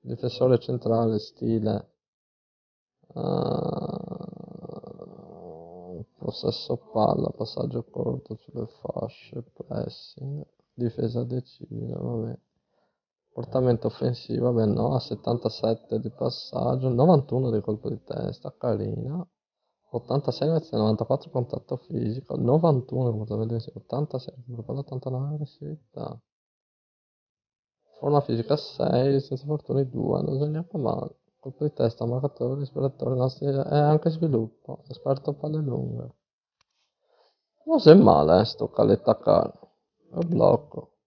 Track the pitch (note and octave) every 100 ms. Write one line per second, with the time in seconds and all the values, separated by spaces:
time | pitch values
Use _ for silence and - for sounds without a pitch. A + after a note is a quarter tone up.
0 | B2+ A#2+ B2 - B2+ A#2+ - B2 A2+ A2+
1 | A2+ A2 - _ A#2 A2+ G#2+ G2+ - _
2 | _ _ _ _ _ _ _ _ _ _
3 | _ - - G1+ - - - - - -
4 | - - - - - - - - - -
5 | - - F2 E2+ F2 D#2+ E2+ F2+ F2+ F2+
6 | - _ - - - - - B2 - A2+
7 | G#2 - - - A2 - - B2+ - -
8 | A#2+ B2+ - G#2+ - - A2+ _ - -
9 | A2+ - - - A#2+ _ - - - -
10 | - - C3+ C#3+ C#3+ _ _ - A#2+ -
11 | A2+ A#2+ B2 B2+ B2+ - - A2+ A#2 -
12 | A#2+ A#2 A2+ A#2+ _ _ _ _ _ _
13 | _ _ _ - A#2 C3 B2+ A#2 B2 -
14 | C3 A#2+ - A#2 B2 A#2+ G#2+ A2 A2+ B2+
15 | - - - A#2+ A#2 - A2+ A2+ - A2
16 | G#2+ - B2+ - - - A#2+ C3 C3 A#2+
17 | D#3 D#3+ C3+ B2 C3 A2+ G2+ G#2+ - -
18 | - - - - - - B2 G#2 G#2 G#2+
19 | A#2 E3 - _ _ _ _ _ _ A#2+
20 | - C3+ C#3 A#2 D3 E3 - A2 G#2+ A2
21 | C#3 C3+ - B2+ A#2+ - - C3 _ B2
22 | A#2 A#2+ - - A#2 D3 E3 C#3 B2 B2
23 | B2 G#2+ G#2+ G#2 A2+ A2+ - - _ B2+
24 | D3 B2+ - B2+ B2 A#2+ A2 C3+ C#3 C3
25 | C3 B2+ C#3 D3+ C#3+ _ D3 D#3 _ -
26 | A#2+ A#2 _ _ _ _ _ _ _ _
27 | _ _ _ _ _ _ _ _ _ _
28 | C#3+ D3 C3+ A2+ A#2 D3 - - C3 B2
29 | C3+ C#3 C3+ C3+ C#3+ D3+ - C3 C3 -
30 | - - - C3+ D3 D#3 F3 G3 B2+ -
31 | - - _ _ C3+ - D3+ - A#2 -
32 | A#2 B2 C#3 - B2 C3+ C#3 - C3+ -
33 | - B2+ B2+ - C#3 C#3 - D3 D3 D3+
34 | E3+ D#3+ E3 B2 A2 _ - - - -
35 | C#3 C#3 - C#3+ D3+ D#3 D3 A#2+ B2+ A#2
36 | B2 - _ _ _ _ _ _ _ _
37 | _ _ _ _ _ _ - D#4+ D3+ F3
38 | - D2 D2+ F2+ G#2+ - G#2+ - G#2+ G#2+
39 | - A2 - F#2+ - - - _ _ _
40 | _ E3 E3+ E3+ - C#3 - - - _